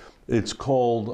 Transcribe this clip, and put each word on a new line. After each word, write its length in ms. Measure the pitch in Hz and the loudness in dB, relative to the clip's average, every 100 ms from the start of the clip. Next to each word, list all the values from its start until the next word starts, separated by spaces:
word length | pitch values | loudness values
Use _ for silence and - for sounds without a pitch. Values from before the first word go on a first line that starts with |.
| - - - | -20 -18 -2
It's 220 | 117 - | 0 0
called, 560 | - - 131 120 117 107 | -4 0 2 2 0 -2